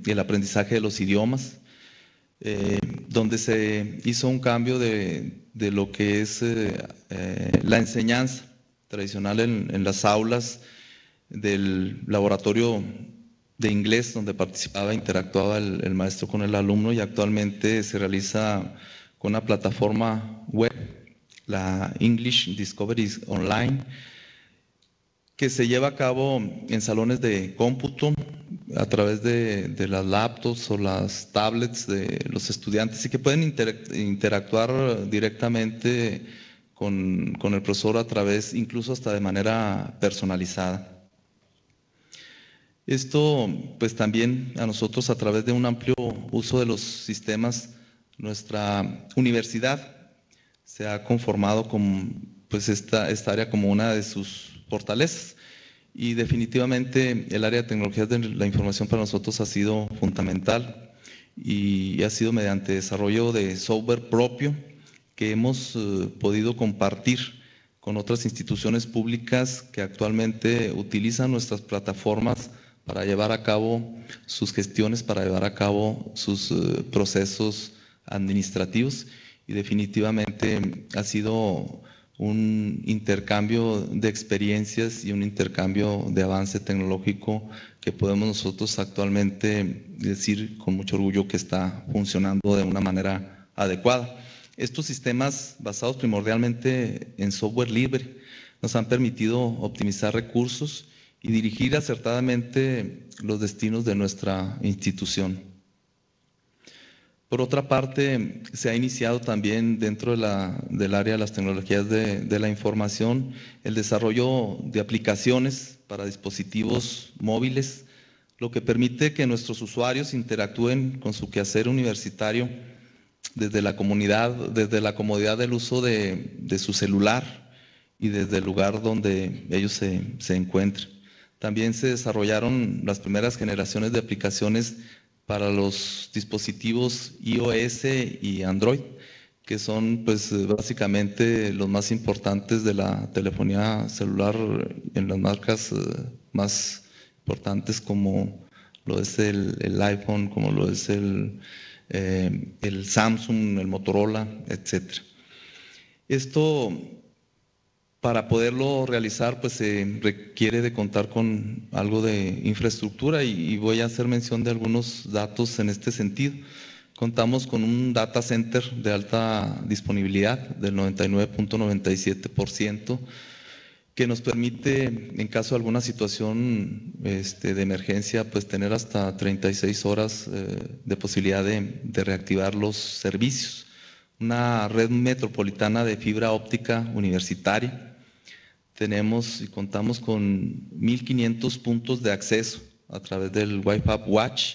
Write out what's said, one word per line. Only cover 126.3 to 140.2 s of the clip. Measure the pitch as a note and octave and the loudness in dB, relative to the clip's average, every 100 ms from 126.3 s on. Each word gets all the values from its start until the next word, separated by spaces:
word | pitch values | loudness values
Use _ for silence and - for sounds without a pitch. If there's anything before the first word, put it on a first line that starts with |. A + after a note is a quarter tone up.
| - | -8
de | - F#2+ | -2 -2
su | - | 0
celular | G2+ G2 G2 G2+ A#2+ C#3+ - - - - _ _ - | 0 2 4 6 4 -2 -12 -20 -20 -20 _ _ -4
y | G#2+ | -2
desde | G2+ G2 F#2+ | 0 0 0
el | |
lugar | F#2+ F#2+ G2 G#2+ | 0 2 2 2
donde | A2+ A2 G2+ F#2+ F#2 - - | 0 0 2 0 0 -6 -2
ellos | F2+ G2+ | 0 0
se, | - G2 F#2 F#2 - | -2 -2 -2 -4 -6
se | - | 0
encuentren. | F#2 F#2 F#2+ G2+ G2 - - - - - - | 0 2 2 2 0 -10 -16 -20 -20 -20 -8
También | G#2+ G#2+ A2+ | -4 0 0
se | A2+ C3+ | 0 0
desarrollaron | B2 B2 G#2+ G#2 G#2+ A#2 B2+ A2 F#2+ | 0 -2 0 2 2 2 2 0 -2
las | - G2 | -2 -4
primeras | F#2+ G2+ A#2 A#2+ | 0 0 0 -2
generaciones | G#2 G2+ G2 G#2+ A2 | -2 -2 -2 -2 0
de | A#2 | 0
aplicaciones | A2+ G2+ G2 G2 G#2 A2 A#2 - - - _ _ - | -2 -2 -2 0 2 2 0 -6 -18 -20 _ _ -6
para | G#2 G2+ | -2 0
los | G2+ G2 G2 - - - | 2 2 0 -6 -8 -8
dispositivos | G#2+ G2+ G#2+ - G2+ A2+ A2+ B2 A#2 - - | -6 -4 -4 -6 -4 -2 0 0 -2 -10 -8
I | A2+ A2+ | -2 0
O | A#2 | 2
S | A2+ A#2+ A#2 C#3 C3 A#2+ - | 2 0 -2 -2 0 -2 -4
y | G2+ F#2+ | -4 -2
Android, | F#2 F#2+ G#2+ C#3 C#3 - - - - _ | 0 2 4 2 -2 -16 -20 -20 -20 _
que | - G#2+ | -6 -6
son, | G#2+ G#2+ A2 A#2 A2+ | -2 0 0 0 2
pues, | G#2+ | 0